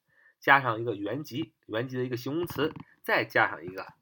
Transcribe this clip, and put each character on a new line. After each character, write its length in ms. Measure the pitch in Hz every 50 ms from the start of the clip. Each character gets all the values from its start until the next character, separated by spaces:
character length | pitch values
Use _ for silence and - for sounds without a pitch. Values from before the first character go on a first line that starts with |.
| _ _ _ _ _ - _ _
加 200 | - - 135 135
上 180 | 131 120 110 113
一 60 | 117
个 100 | 120 -
原 280 | - 101 101 123 -
级， 320 | - - 113 151 160 - _ _ _
原 220 | - 107 113 131 127
级 80 | 127
的 80 | 127 127
一 60 | 127
个 80 | 123 120
形 160 | - 135 147
容 120 | 170 180
词， 280 | - - 131 147 156 - - - _ _ _
再 220 | - 226 208 147 -
加 240 | - - 120 107 95
上 160 | 98 76 80
一 40 | 92
个 260 | 92 95 90 - - _